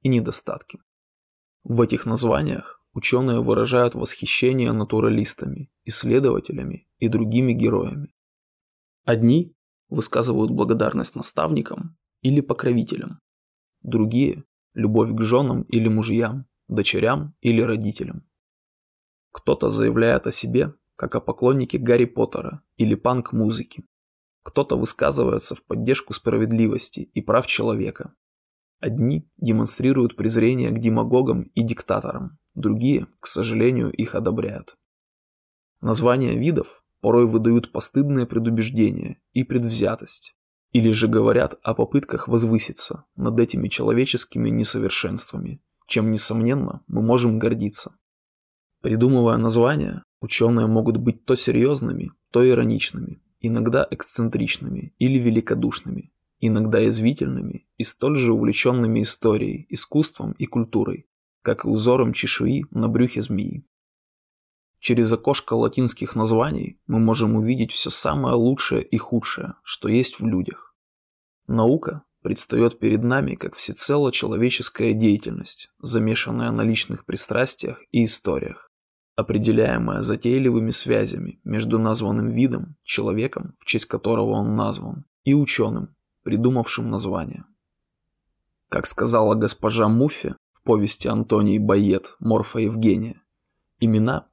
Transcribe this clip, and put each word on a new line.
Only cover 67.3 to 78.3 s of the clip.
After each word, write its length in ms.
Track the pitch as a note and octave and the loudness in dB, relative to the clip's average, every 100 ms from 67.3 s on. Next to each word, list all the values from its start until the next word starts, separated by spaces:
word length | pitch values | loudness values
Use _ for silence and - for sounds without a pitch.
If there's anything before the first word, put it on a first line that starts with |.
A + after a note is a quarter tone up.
| A2 | 2
увидеть 380 | A2 B2+ A2 | 0 0 -2
все 160 | - - | -2 -2
самое 460 | - - D3+ B2 A#2+ | -2 0 0 0 2
лучшее 460 | A#2 C3+ - - | 2 2 0 -2
и 160 | - A2+ | -2 -4
худшее, 580 | - A#2+ - - - - | -2 -4 -4 -8 -10 -12
что 280 | - - - | -12 -6 0
есть 320 | A#2 B2+ - | 0 0 -2
в 40 | A2+ | -2
людях. 480 | F#2+ - - - _ _ _ _ _ _ _ - | -2 -4 -10 -18 _ _ _ _ _ _ _ -4
Наука 560 | A2+ A2+ D#3 - D#3 - _ | 2 4 2 0 -10 -12 _
предстает 580 | - A2 - A#2 A#2 - | -6 -6 -2 2 2 2
перед 240 | A2+ G#2+ | 0 2
нами 320 | A#2+ C3+ C#3 - | 2 0 -2 -6
как 200 | - - | -8 -6
всецело 580 | - - - D3 C3+ | -6 -2 0 0 0
человеческая 800 | - A2 G#2+ B2 - - - A2+ | 0 -2 0 0 0 -4 -2 0
деятельность, 760 | A2 A2 G#2 - - - - - _ | 4 4 2 0 -10 -10 -14 -16 _
замешанная 720 | B2 A#2 A2 A2+ A#2+ A#2+ A#2 | -4 -2 0 -2 -4 -4 -4
на 100 | A2+ | 0
личных 440 | A2 A2 - A2+ - | 0 0 -2 -8 -6
пристрастиях 800 | - - A#2 C3 - - - _ | -6 -2 -2 -2 -4 -8 -12 _
и 140 | A#2+ A2 | 0 2
историях, 640 | - - | 0 -2